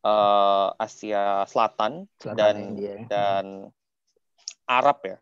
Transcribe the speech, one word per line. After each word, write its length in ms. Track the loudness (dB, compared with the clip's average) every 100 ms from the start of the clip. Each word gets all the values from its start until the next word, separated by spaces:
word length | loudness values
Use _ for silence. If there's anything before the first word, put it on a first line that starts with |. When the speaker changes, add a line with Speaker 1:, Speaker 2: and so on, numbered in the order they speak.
Speaker 1:
eh, 640 | 2 4 4 4 4 4 0 -2
Asia 720 | -10 -8 -6 -2 0 -2 -2
Selatan 560 | 0 -2 0 -4 -4 -18 _
Speaker 2:
Selatan 160 | -10 2
Speaker 1:
dan, 180 | 2 2
Speaker 2:
India, 320 | -8 -10 -10
ya. 100 | -10 -6
Speaker 1:
dan 360 | -2 0 -2 -4 -12 -18 _ _ _ _ _ _ _ -20 -16
Arab 340 | -2 2 2 0
ya 140 | -8 -14